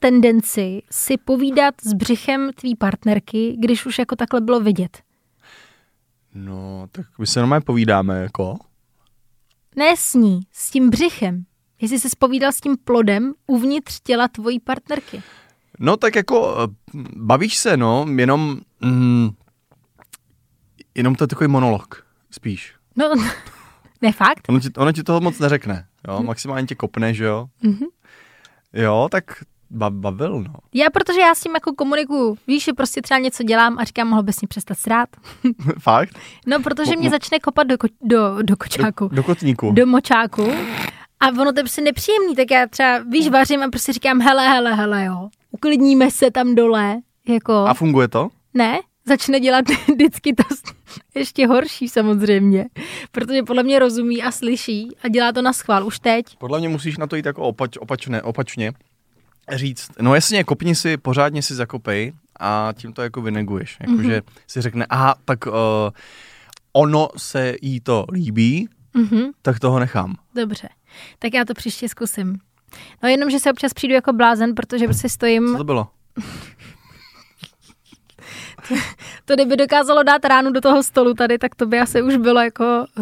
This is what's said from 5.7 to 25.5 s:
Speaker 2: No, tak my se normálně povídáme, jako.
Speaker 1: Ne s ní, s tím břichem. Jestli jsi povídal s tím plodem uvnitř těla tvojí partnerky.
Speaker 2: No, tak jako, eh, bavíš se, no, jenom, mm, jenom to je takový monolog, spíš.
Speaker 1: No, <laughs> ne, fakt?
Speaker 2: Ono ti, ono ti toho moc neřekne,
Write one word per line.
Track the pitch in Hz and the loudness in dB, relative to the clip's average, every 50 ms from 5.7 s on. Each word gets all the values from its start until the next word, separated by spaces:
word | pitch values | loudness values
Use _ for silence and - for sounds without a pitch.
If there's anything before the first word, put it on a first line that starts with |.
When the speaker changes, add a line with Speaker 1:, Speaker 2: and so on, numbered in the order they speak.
| _ _ _ _ _ _ _ _ _ _ _ _ - | _ _ _ _ _ _ _ _ _ _ _ _ -18
Speaker 2:
No, | 98 98 98 95 95 95 95 95 95 92 92 | -16 -14 -12 -12 -12 -12 -12 -12 -14 -14 -16
tak | - 190 - - _ - | -14 -16 -16 -14 _ -8
my | 110 | -4
se | - - 123 | -4 0 0
normálně | 120 127 143 156 147 | 2 2 2 0 0
povídáme, | - 123 117 113 110 104 98 95 95 95 92 | 0 0 2 2 4 2 2 2 0 -2 -4
jako. | 92 98 - - 95 92 117 202 _ _ _ _ _ _ _ _ _ _ _ _ _ _ _ _ _ _ _ _ _ _ - | -4 -6 -6 -6 -6 -6 -8 -10 _ _ _ _ _ _ _ _ _ _ _ _ _ _ _ _ _ _ _ _ _ _ -4
Speaker 1:
Ne | 269 294 320 349 | 0 2 2 2
s | - - - - | 2 0 0 2
ní, | 247 226 202 185 180 185 _ | 4 4 4 2 0 -4 _
s | _ - - - | _ -12 -8 -2
tím | - 269 254 240 | 0 4 4 4
břichem. | 214 - 330 339 - - 214 185 180 180 180 - _ _ _ _ _ - | 4 4 0 0 -2 -2 -4 -4 -4 -6 -8 -12 _ _ _ _ _ -6
Jestli | 226 220 269 247 | -4 -4 -2 -2
jsi | - 254 - - | -4 -4 -4 0
povídal | 269 247 262 262 269 277 | 0 0 0 0 -2 -2
s | 262 - | -2 -2
tím | - 285 269 - - | -2 -2 -2 -2 0
plodem | - 247 233 226 202 196 208 240 269 294 _ _ | 0 2 2 4 4 2 2 0 -4 -6 _ _
uvnitř | - 262 233 233 269 285 311 - - - - | -2 -2 0 0 0 -2 -2 -6 -8 -14 -10
těla | _ - 247 233 247 247 | _ -2 0 0 0 -2
tvojí | - 226 214 233 254 233 | -4 -6 -6 -4 -4 -4
partnerky. | - - 262 - - - 294 285 - - - 196 - - - - _ _ _ _ _ _ _ - | -4 -6 -8 -8 -8 -8 -8 -8 -8 -10 -16 -16 -16 -18 -20 -20 _ _ _ _ _ _ _ -4
Speaker 2:
No, | - 147 202 | 0 0 0
tak | 220 226 220 214 | 2 2 0 0
jako, | 220 196 - 262 226 - - - - 120 | 0 0 2 2 2 2 0 -2 -2 -4
eh, | 104 101 _ _ _ - 147 123 - - | -4 -6 _ _ _ -16 -14 -14 -14 -12
bavíš | - 113 107 127 139 196 220 - | -6 0 2 2 2 2 0 -2
se, | - - 233 175 | -2 0 0 2
no, | 131 120 113 117 135 147 156 139 | 2 2 2 2 0 0 0 0
jenom, | 127 123 127 139 151 156 147 135 - - _ _ - | 2 2 2 2 2 0 -2 -4 -8 -12 _ _ -4
mm, | - 127 127 127 127 123 120 120 117 107 101 - _ _ _ _ _ _ _ _ _ _ _ _ _ _ - - _ _ _ _ _ _ _ _ _ _ _ _ - _ - | -2 0 2 2 4 4 4 4 2 0 -2 -8 _ _ _ _ _ _ _ _ _ _ _ _ _ _ -20 -20 _ _ _ _ _ _ _ _ _ _ _ _ -20 _ -4
jenom | - 120 127 131 | 0 0 0 2
to | - 156 | 0 0
je | - | -2
takový | - - - 143 | -2 0 0 2
monolog, | 139 131 131 120 110 98 - - - - _ _ _ _ _ _ | 2 2 2 2 0 -2 -4 -10 -20 -20 _ _ _ _ _ _
spíš. | - - - 117 95 - - - _ _ _ _ - | -18 -12 -10 -8 -8 -10 -12 -18 _ _ _ _ -4
Speaker 1:
No, | 233 302 302 311 240 214 240 - - - - - | -2 0 2 2 0 0 -2 -6 -10 -14 -20 -20
<laughs> | - - - _ _ _ _ _ - | -20 -20 -20 _ _ _ _ _ -2
ne, | 233 220 | 0 0
fakt? | - - 196 226 302 - - - | 2 4 2 2 2 0 0 0
Speaker 2:
Ono | 123 - | 0 2
ti, | 123 135 - | 0 0 -2
ono | 131 139 156 | 0 0 0
ti | 156 156 | 0 -2
toho | 147 - 165 170 | -2 0 0 0
moc | 175 175 131 113 | 0 0 -2 0
neřekne, | 147 143 | 0 0